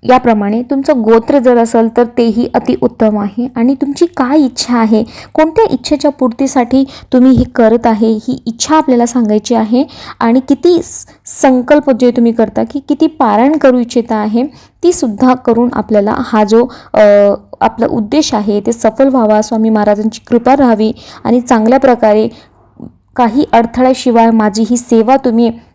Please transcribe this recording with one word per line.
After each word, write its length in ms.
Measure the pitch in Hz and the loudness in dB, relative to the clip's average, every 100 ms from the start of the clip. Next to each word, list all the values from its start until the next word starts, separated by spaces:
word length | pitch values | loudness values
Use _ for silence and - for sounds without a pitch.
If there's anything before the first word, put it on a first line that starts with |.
याप्रमाणे 580 | - 254 247 214 202 220 | 2 0 2 -2 -2 -4
तुमचं 400 | 247 277 269 277 | -4 -4 -2 0
गोत्र 380 | 220 226 226 285 | 2 2 2 0
जर 180 | 247 240 | 2 2
असेल 400 | 233 233 226 233 | 2 0 0 0
तर 60 | |
तेही 460 | 240 233 233 220 240 | -2 0 -2 0 -2
अतिउत्तम 640 | 247 233 247 240 - 220 208 | -4 -2 -2 -4 -4 -2 -2
आहे. 280 | 202 202 247 247 | -2 -6 -8 -2
आणि 200 | 233 277 | -2 -2
तुमची 240 | 277 277 339 | -4 -2 -4
काय 340 | - 254 302 | -2 0 0
इच्छा 380 | 269 - - 247 | 0 -4 -4 0
आहे, 260 | 220 214 226 - - | 2 0 -2 -10 -10
कोणत्या 320 | - 320 233 453 | -2 0 2 0
इच्छेच्या 420 | 254 - 294 294 | -2 -4 -2 -2
पूर्तीसाठी 720 | 277 254 226 269 269 240 262 269 - - | -2 -4 -2 -2 -2 0 0 -2 -6 -2
तुम्ही 180 | 254 254 | 2 4
हे 120 | 247 | 2
करत 440 | 247 - 226 233 233 | 0 0 2 2 0
आहे, 200 | 220 220 | 0 0
ही 340 | 220 - 254 - | -2 -4 -8 -8
इच्छा 300 | 233 - 311 | -10 -2 0
आपल्याला 300 | 311 247 233 | 2 0 0
सांगायची 500 | 254 220 214 214 233 | -2 0 -2 -2 -2
आहे. 300 | 220 240 294 - - - | 0 -2 -2 -8 -20 -6
आणि 200 | 226 240 | 0 0
किती 420 | 262 269 349 349 | 0 -2 0 0
स-, 220 | - - - - - | -2 -12 -16 -20 -18
संकल्प 680 | - 285 254 247 302 294 | -2 0 0 2 0 2
जे 200 | 220 247 | 0 2
तुम्ही 200 | 240 233 | 2 0
करता 320 | 233 214 214 | 0 -2 -2
की 160 | 226 285 - | -6 -8 -6
किती 180 | 285 320 | -2 -2
पारायण 500 | 311 233 208 254 311 | 0 0 2 2 2
करू 220 | 277 254 | 2 2
इच्छिता 360 | 233 240 233 220 | 0 -4 -4 -4
आहे, 280 | 214 226 285 - _ _ | -2 -2 -4 -8 _ _
तीसुद्धा 500 | 339 359 254 202 254 | -2 -2 -4 0 0
करून 360 | 254 254 233 240 | 0 0 0 -2
आपल्याला 420 | 233 214 214 202 - | -4 -2 0 0 -4
हा 260 | 240 220 | -2 0
जो, 240 | 208 220 247 - - | 2 2 0 -4 -6
अ, 60 | - 214 202 202 202 - - | 2 4 4 2 0 -8 -4
आपला 240 | 196 - 226 | -4 -2 -4
उद्देश 480 | - 214 277 302 | -2 -2 -2 -2
आहे 260 | 226 208 208 | -4 -2 -4
ते 120 | 202 | -4
सफल 360 | 233 226 220 277 | -4 -4 0 0
व्हावा, 340 | 262 220 214 | 2 2 0
स्वामी 280 | 220 226 220 | 0 -2 0
महाराजांची 520 | 220 208 208 214 - - | 0 0 0 -2 -6 -2
कृपा 280 | 240 240 277 | 0 2 2
राहावी 360 | 262 220 220 - - - | 2 2 0 -4 -14 -12
आणि 180 | 226 240 | -2 -2
चांगल्या 380 | 247 233 220 262 | 0 0 2 2
प्रकारे 480 | 269 233 220 214 226 - _ _ _ _ - _ _ - | 2 2 2 2 0 -6 _ _ _ _ -20 _ _ -2
काही 300 | 240 233 294 | 0 0 0
अडथळ्याशिवाय 760 | 233 226 233 254 262 - 226 226 | 0 0 0 0 0 0 2 2
माझी 320 | 226 214 202 220 | 2 0 -2 -2
ही 80 | 240 | -2
सेवा 400 | - 233 220 269 | 0 0 2 2
तुम्ही 340 | 269 226 233 226 _ | 0 0 -2 -2 _